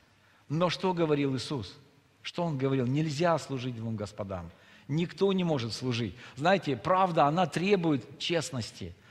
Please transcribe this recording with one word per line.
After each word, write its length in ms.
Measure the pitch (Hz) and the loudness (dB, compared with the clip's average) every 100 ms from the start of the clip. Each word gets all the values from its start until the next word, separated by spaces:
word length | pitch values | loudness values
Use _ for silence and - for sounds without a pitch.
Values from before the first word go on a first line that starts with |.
| _ _ _ _ - | _ _ _ _ -6
Но 220 | 151 175 | 0 0
что 240 | - 190 175 | 2 0 2
говорил 400 | 160 147 139 131 | 2 2 2 -2
Иисус? 420 | - 147 95 - - _ _ _ | -2 -6 -6 -12 -20 _ _ _
Что 220 | - - | -10 -4
Он 140 | 170 139 | -2 0
говорил? 300 | 135 135 120 | 2 2 2
Нельзя 500 | 139 160 139 175 160 | 0 0 0 2 2
служить 380 | - 135 127 117 | 0 -6 -4 -6
двум 220 | 113 110 | -6 -4
господам. 520 | 104 - 101 92 85 - - - - | -6 -8 -8 -6 -8 -14 -20 -20 -4
Никто 460 | 147 170 - 196 | -2 -2 0 0
не 100 | 190 | 2
может 300 | 175 147 117 | 2 0 -2
служить. 420 | 107 127 117 113 - - - | -4 -2 -2 -2 -6 -16 -2
Знаете, 400 | 160 196 151 120 | 2 2 2 -2
правда, 480 | 156 185 190 165 143 | 2 4 4 4 4
она 220 | 160 170 | 4 0
требует 680 | 165 185 202 165 139 - - | 0 2 2 4 0 -2 -8
честности, 760 | - 170 - 135 110 - 90 - - | -2 -2 -2 -4 -8 -10 -14 -14 -20